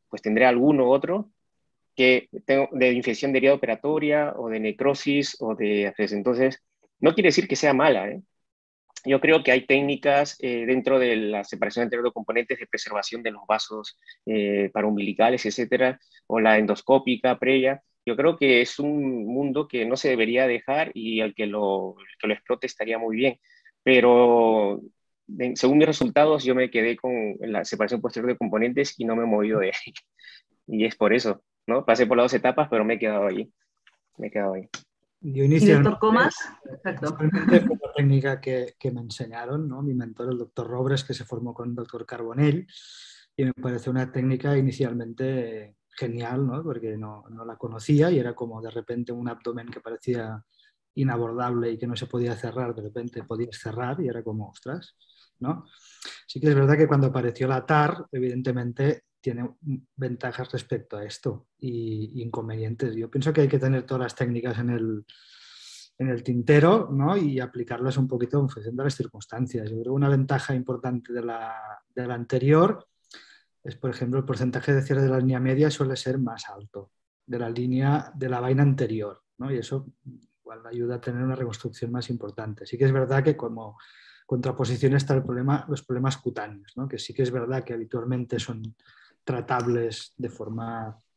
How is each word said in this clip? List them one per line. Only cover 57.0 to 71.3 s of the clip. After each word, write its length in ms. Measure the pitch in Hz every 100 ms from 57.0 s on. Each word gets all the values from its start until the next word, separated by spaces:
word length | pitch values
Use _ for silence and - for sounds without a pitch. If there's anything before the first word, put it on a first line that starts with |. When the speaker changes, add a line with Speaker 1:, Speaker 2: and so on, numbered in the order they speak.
| 131
Speaker 2:
apareció 400 | 131 120 - 131
la 160 | 131
tar, 400 | - 151 147 175 -
evidentemente, 920 | 131 123 123 127 123 120 120 139 156 _ _
tiene 300 | 131 117 123 - 151 131 - -
ventajas 540 | 131 123 123 120 123
respecto 440 | 127 - 113 - 104
a 80 |
esto 440 | 104 - 131 110 _ _
y 640 | 127 117 113 107 110 131
inconvenientes. 720 | 117 117 113 110 110 117 123
Yo 160 | 110 117
pienso 220 | - 160
que 100 | 151
hay 60 | 139
que 100 | 135
tener 240 | 131 131
todas 180 | 123 127
las 120 | 123
técnicas 440 | - 123 120 123 113
en 120 | 120
el, 340 | 120 113 107 - _ _ - - - - - - -
en 100 | 131
el 140 | 120
tintero, 640 | 127 120 113 147 165 220 170
¿no? 240 | 139 147 196
Y 240 | 151 131
aplicarlas 560 | 123 123 117 120 131 135
un 100 | 127
poquito 340 | 120 123 143
en 80 | 135
función 280 | 110 110 123
de 80 |
las 100 | 143
circunstancias. 720 | 135 113 107 - 113 127 120 107
Yo 80 | 113
creo 80 |
que 60 | 120
una 180 | 135 143
ventaja 460 | 139 135 135 -
importante 580 | 131 127 120 127 123 120
de 100 | 120
la, 320 | 117